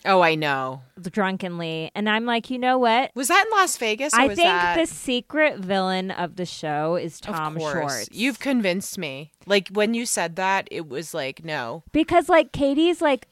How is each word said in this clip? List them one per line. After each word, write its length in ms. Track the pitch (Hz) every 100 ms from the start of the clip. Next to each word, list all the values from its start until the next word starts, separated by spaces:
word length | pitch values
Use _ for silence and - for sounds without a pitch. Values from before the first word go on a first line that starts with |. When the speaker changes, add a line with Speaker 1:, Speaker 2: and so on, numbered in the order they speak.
Speaker 1:
Oh, 160 | - 190
I 120 | 170
know. 460 | 156 151 135 131 135 - -
Speaker 2:
drunkenly. 880 | 175 214 190 190 185 175 165 160 160
And 140 | - 214
I'm 160 | 214
like, 240 | 240 233 226
"You 100 | 254
know 200 | 254 254
what?" 320 | 240 233 269
Speaker 1:
Was 140 | 233 269
that 160 | 381 427
in 40 |
Las 240 | 427 359 -
Vegas, 380 | 226 214 269
or 60 | 226
Speaker 2:
I 60 | 269
Speaker 1:
was 80 | -
Speaker 2:
think 120 | 349
Speaker 1:
that 300 | 349 349 339
Speaker 2:
the 80 | 330
secret 720 | - - 247 - 294 302 -
villain 520 | 185 196 185 185 190
of 260 | - 175 170
the 100 | 175
show 500 | - 156 147 156 175
is 240 | 165 -
Tom 360 | - 165 156 160
Speaker 1:
Of 40 |
course. 100 | 151
Speaker 2:
Schwartz. 340 | 143 147 127 -
Speaker 1:
You've 280 | - 254 226
convinced 580 | 269 254 196 180 - -
me. 360 | 160 135 156 _ -
Like, 220 | 202 180
when 200 | 202 208
you 120 | 233 240
said 300 | - 170 170
that, 320 | 190 196 -
it 180 | 143 156
was 240 | 131 160
like, 300 | 165 135 -
no. 380 | 160 151 120 156 -
Speaker 2:
Because, 360 | 294 320 339 320
like, 240 | 339 -
Katie's, 480 | 262 277 277 330 339
like, 260 | 311 269 -